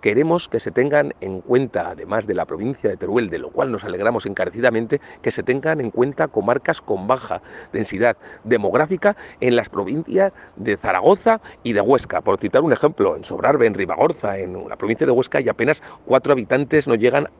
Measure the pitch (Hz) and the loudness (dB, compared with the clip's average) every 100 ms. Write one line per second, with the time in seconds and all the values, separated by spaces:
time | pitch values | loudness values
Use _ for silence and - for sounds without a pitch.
0 | 123 107 156 175 - 120 - 92 135 147 | 2 2 2 0 -2 -6 -4 0 2 2
1 | 147 - 95 95 - 123 131 98 87 87 | 0 -4 -8 -8 0 2 2 -4 -6 -8
2 | 82 107 104 90 80 80 110 139 107 92 | -6 -4 -2 -4 -4 -4 -6 -4 -4 -4
3 | 92 110 107 82 64 - 135 110 107 90 | -2 -2 -2 -6 -8 -4 -2 -2 -6 -2
4 | 104 120 101 98 92 104 120 113 117 143 | -2 -2 -4 -4 -6 0 0 0 -2 -4
5 | - - - 110 98 135 156 160 120 110 | -6 -8 -6 -4 -2 -2 0 -2 -4 0
6 | 131 139 156 - 101 127 - 160 - 98 | -2 0 -2 0 0 0 -2 -6 -4 -6
7 | 98 127 - 92 - - - - 107 95 | -2 -2 -2 -10 -10 -20 -10 -6 -6 0
8 | 117 110 - - 107 117 101 120 156 185 | 0 0 -8 -18 -2 0 2 0 0 2
9 | 208 208 - - 127 120 107 - 95 143 | 0 -2 -10 -4 0 2 0 -4 -4 -4
10 | 160 92 196 - - - 113 101 - 92 | -2 0 0 -2 -20 -10 -4 -2 0 2
11 | 113 196 - 226 - - 117 104 101 135 | 4 4 4 0 -2 -10 -2 0 4 2
12 | - 90 80 95 101 127 160 120 147 - | 2 -4 0 0 2 2 2 2 2 2
13 | 98 78 85 92 123 147 117 95 92 80 | 0 0 -8 -2 0 4 4 2 -4 0
14 | 143 156 104 98 92 92 - - 107 117 | 0 0 -4 -4 -6 -8 -12 -8 -4 0
15 | 139 120 127 147 120 107 117 - - - | 2 2 2 0 0 0 -2 -2 -6 -20
16 | - 131 131 139 107 131 143 156 143 117 | 0 2 4 0 2 0 2 0 2 2
17 | 117 135 147 _ | 4 2 -2 _